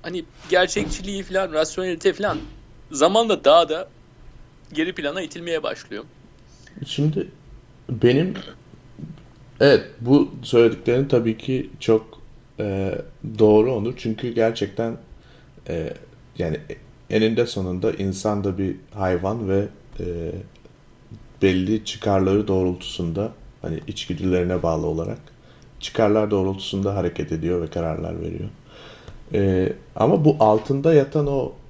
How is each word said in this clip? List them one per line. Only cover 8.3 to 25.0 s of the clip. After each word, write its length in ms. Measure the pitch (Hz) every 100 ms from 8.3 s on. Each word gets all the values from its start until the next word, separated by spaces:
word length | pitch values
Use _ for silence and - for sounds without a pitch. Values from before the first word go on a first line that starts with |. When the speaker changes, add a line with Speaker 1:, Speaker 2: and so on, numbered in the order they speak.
| - - - - - - - - - - - - -
Speaker 2:
evet, 240 | 139 123 - -
bu 300 | 117 143 - -
söylediklerin 640 | 120 120 117 92 - 123 139
tabii 300 | 123 113 110
ki 320 | - 131 - -
çok, 420 | - 110 - - - - - -
e, 360 | 107 98 95 - - - - 110
doğru 340 | 107 107 117
Onur. 200 | 120 107 123
Çünkü 360 | 113 110 123
gerçekten, 640 | 113 113 113 101 - 113 113 - - - - - - -
e, 240 | 85 80 - - - - -
yani 220 | 82 76 - - - - -
eninde 380 | 110 110 113 113
sonunda 440 | - 92 92 107
insan 520 | - 98 95 107 104
da 140 | 98 92
bir 180 | 95 - -
hayvan 560 | 107 95 87 95 113 101
ve, 180 | 98 104 - - -
e, 60 | 90 85 82 90 - - - - - - - - - -
belli 440 | 98 92 92 107 -
çıkarları 640 | - - 98 92 98 104
doğrultusunda, 840 | 92 92 90 - - 85 82 110 - - -
hani 180 | - 80 -
içgüdülerine 760 | - - 85 95 90 87 90
bağlı 220 | 85 80 78
olarak 300 | 80